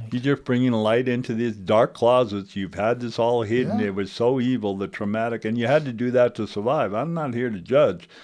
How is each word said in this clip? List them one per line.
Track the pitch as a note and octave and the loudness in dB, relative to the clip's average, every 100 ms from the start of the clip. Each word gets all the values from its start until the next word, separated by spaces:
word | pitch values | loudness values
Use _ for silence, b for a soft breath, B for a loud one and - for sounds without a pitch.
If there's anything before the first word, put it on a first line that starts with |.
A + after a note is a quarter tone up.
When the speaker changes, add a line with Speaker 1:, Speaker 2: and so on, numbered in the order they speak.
| A2 | -6
Speaker 1:
You're | B2 | -4
just | C3+ C#3 - | 0 -2 0
bringing | B2 B2+ | 2 2
light | A2+ G#2+ A#2+ B2+ | 2 2 2 2
into | B2 B2 | -2 -2
these | A2+ A#2+ G2+ | -2 -2 -4
dark | F#2 A2 C3 | 2 4 4
closets. | - A#2 B2+ A#2 G2+ F#2+ G2+ | 4 4 4 2 -2 -6 -8
You've | F#2 F2+ | -6 -2
had | G#2+ B2 | 0 0
this | A#2+ A#2 | -4 -2
all | A#2 A#2+ | 0 0
hidden. | G#2+ B2 C3 G#3+ | 0 0 0 0
Speaker 2:
Yeah. | G2+ | -2
Speaker 1:
It | F#2+ | -2
was | G2 | -6
so | - A#2+ C3 | 0 0 2
evil, | B2 B2 G2+ G2 | 0 0 -2 -2
the | F#2+ | -6
traumatic, | - G#2 A2 A#2 A2+ | -4 -4 -2 -2 -4
and | A2 A#2+ | -4 -2
you | A#2 | 2
had | D3+ | 2
to | C#3 | 0
do | A2+ B2 | -4 0
that | B2 A#2+ A#2 | 2 2 0
to | G#2 | -6
survive. | G#2 A2 D3+ G#2+ | -4 -2 0 0
I'm | G#2+ D#3 | -2 -4
not | E3+ C#3+ | -4 -4
here | A#2+ B2+ | -4 -4
to | G2+ | -6
judge. | E2+ C3+ C3 F2 - B | 0 4 4 2 -10 B